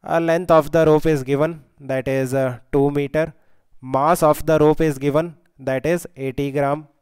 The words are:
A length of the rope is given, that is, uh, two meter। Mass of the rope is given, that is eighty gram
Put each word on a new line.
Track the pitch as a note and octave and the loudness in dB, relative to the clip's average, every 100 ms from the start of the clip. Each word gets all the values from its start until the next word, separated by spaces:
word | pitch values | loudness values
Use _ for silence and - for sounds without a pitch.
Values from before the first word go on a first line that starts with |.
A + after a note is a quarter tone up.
A | - D#3+ | -2 -2
length | E3 E3 F3+ D#3+ | 0 -2 4 2
of | D3+ | 4
the | E3 D#3+ | 2 4
rope | D3+ D#3+ | 4 2
is | D3+ C3 | -2 -2
given, | C#3 D#3 D#3+ _ _ C#3 | -2 -2 -4 _ _ -6
that | C3 C3 C3+ | -6 -2 -2
is, | C3 | -2
uh, | C3+ C3 A#2+ _ | -2 -2 -6 _
two | C#3+ C#3+ C#3+ | 0 0 0
meter। | C#3+ D#3 D#3+ - _ _ _ - C3 | -4 -2 -4 -6 _ _ _ -18 -4
Mass | C3 D3 F3 D#3 | 0 2 4 2
of | D3 D3+ | 2 0
the | D#3 | 2
rope | D3+ D#3 D#3+ | 4 4 0
is | C3+ | 0
given, | C#3+ C#3+ F3 D#3 _ _ C3 | -2 -2 -2 -10 _ _ -6
that | C3 D3 | -4 -2
is | F3 - - | -4 -6 -10
eighty | C3+ B2 C#3+ C#3 | -10 -6 -4 -2
gram | C#3 D3+ D#3 _ | -2 -4 -8 _